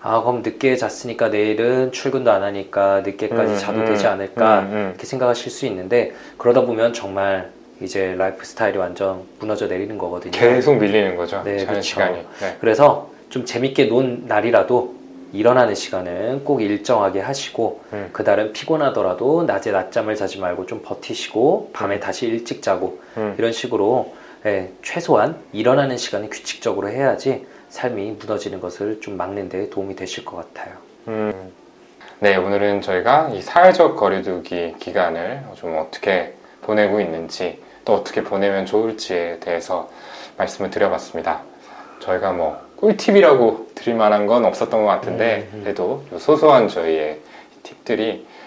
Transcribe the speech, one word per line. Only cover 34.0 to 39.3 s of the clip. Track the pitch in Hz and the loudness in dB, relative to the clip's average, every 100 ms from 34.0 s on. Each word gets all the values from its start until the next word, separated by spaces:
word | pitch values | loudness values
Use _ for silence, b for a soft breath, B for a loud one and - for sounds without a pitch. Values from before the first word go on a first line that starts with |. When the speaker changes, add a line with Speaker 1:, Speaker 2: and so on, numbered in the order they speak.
| 98 95 95 90 80 87 85 80 | 2 0 -2 -6 -6 -6 -6 -8
Speaker 2:
기간을 | - 95 87 82 87 135 135 92 | -4 0 0 0 -6 -8 -12 -12
좀 | 90 80 | -6 -4
어떻게 | 78 - - 92 - - B B | -4 -4 0 0 0 -10 B B
보내고 | - 107 104 104 | -2 2 2 2
있는지 | 92 80 80 - 92 82 B B | -2 -4 -8 -6 -8 -8 B B
또 | - | 0
어떻게 | 101 - - | 0 0 -6
보내면 | - 98 101 98 92 | -4 0 0 0 0
좋을지에 | 107 113 107 - 92 85 | 0 0 -4 -4 -4 -4